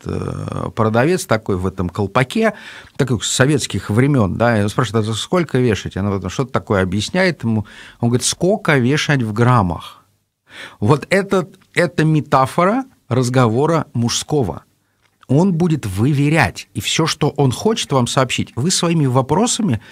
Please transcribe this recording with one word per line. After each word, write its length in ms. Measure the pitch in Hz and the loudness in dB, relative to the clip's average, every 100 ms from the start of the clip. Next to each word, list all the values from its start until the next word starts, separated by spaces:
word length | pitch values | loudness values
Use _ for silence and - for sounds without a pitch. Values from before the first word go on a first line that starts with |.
э, 640 | - 50 - 50 50 - 50 | -8 -6 -6 -8 -8 -8 -6
продавец 500 | - 110 113 139 180 | -2 0 2 2 0
такой 320 | - 107 - 95 | -2 -2 -2 -2
в 100 | 92 | -2
этом 220 | 90 90 | -4 -4
колпаке, 640 | - 98 - 135 220 220 - - - - - | -4 -2 0 0 0 -2 -2 -10 -20 -10 -4
такой 240 | 131 117 | -2 -2
с 80 | - | -2
советских 580 | - 135 151 - 101 - | 0 2 2 -2 -6 -2
времён, 480 | 107 139 143 98 85 | 2 2 2 2 2
да, 220 | 117 113 | 2 2
и 40 | |
он 40 | 101 | 0
спрашивает: 380 | - 120 113 107 | -2 -2 -2 -2
"А 60 | |
за 40 | 110 | -4
сколько 420 | - 180 165 131 | -2 -2 0 0
вешать?" 380 | 123 98 85 92 | 0 0 -4 -4
Она 140 | 101 | -2
потом 180 | 98 92 | -2 -4
что-то 240 | - 131 | -6 -4
такое 300 | - - 101 | -4 0 0
объясняет 600 | 92 98 104 180 185 156 | 0 -2 -2 0 0 0
ему. 200 | 117 110 104 - - - | -2 -2 -4 -10 -20 -4
Он 100 | 117 | 0
говорит: 160 | 123 - | 0 -2
"Сколько 500 | - 175 214 - 143 | -2 0 0 0 2
вешать 460 | 120 147 - 143 | 2 0 0 0
в 100 | 113 | 0
граммах?" 720 | 104 120 123 92 80 - - _ _ _ _ _ - - - | 2 4 4 2 -2 -10 -20 _ _ _ _ _ -20 -20 -4
Вот 280 | 104 147 - | 0 0 2
это, 400 | 190 196 196 175 - _ | 0 2 -2 -2 -8 _
это 320 | - 170 175 | 0 0 2
метафора 800 | 156 156 - 143 - - 180 240 262 _ - | 2 2 2 2 2 2 0 0 -4 _ -4
разговора 800 | 117 123 127 123 113 151 165 - | -2 2 4 4 4 2 0 -2
мужского. 680 | - 117 - - 151 107 69 - _ _ _ _ _ - | -2 -2 -2 -2 -2 -2 -4 -14 _ _ _ _ _ 0
Он 260 | 135 190 | 2 2
будет 320 | 165 175 156 110 | 2 0 0 -2
выверять, 800 | 95 120 139 143 160 107 - - | -2 0 2 2 2 0 -2 -12
и 60 | - | -8
всё, 260 | - - 165 | -4 0 0
что 240 | - 147 | 0 -2
он 220 | - 139 | 2 0
хочет 380 | 120 214 226 - | 2 0 -2 -2
вам 140 | 139 120 | 0 0
сообщить, 460 | - 127 - - | 0 0 -2 -6
вы 160 | - 147 | -4 -2
своими 360 | 185 170 165 139 | 0 0 0 2
вопросами 760 | 123 131 156 233 - 220 110 - | 0 0 0 0 0 -2 -2 -6